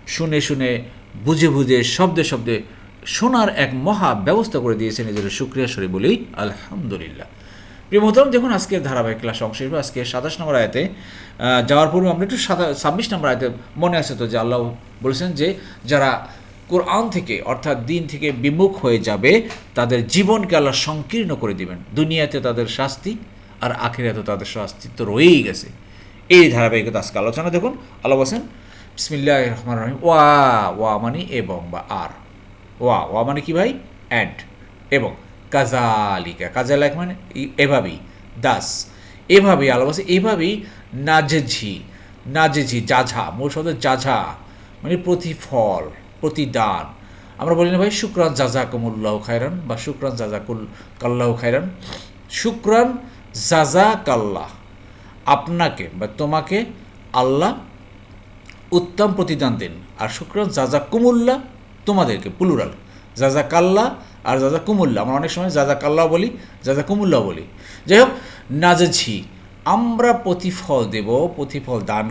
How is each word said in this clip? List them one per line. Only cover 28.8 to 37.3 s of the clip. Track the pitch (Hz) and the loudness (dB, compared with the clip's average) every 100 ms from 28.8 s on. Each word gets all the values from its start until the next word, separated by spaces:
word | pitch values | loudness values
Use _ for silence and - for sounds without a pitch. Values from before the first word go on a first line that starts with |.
| - - | -14 -6
বিসমিল্লাহির | - 147 143 139 123 | -4 0 2 4 2
রহমানির | 117 120 113 | -2 -4 -4
রহিম, | 117 135 | -4 0
ওয়া, | 170 160 147 147 135 110 95 98 | 4 6 8 8 6 4 2 0
ওয়া | 110 104 | 0 0
মানে | 117 165 | -2 -4
এবং | 180 123 95 87 85 | -4 -4 -4 -6 -8
বা | 87 - | -10 -8
আর, | 98 80 - - - - - - - | -8 -8 -12 -20 -20 -20 -20 -18 -2
ওয়া, | 123 98 | 2 2
ওয়া | 78 101 | 0 -2
মানে | 127 143 | 0 -2
কি | 165 | -2
ভাই? | 165 233 269 - - - | 0 0 -2 -14 -16 -4
and, | 117 - - - - - - - | -2 -2 -6 -18 -20 -20 -14 -2
এবং | 143 - - - - - | -2 -2 -8 -20 -20 -2
কাযালিকা, | 143 117 127 117 107 104 92 87 85 90 | 0 2 2 2 2 0 -2 -6 -8 -6
কাযালিকা | 127 123 143 143 | -4 0 2 2
মানে | 156 180 185 - | -2 -8 -10 -12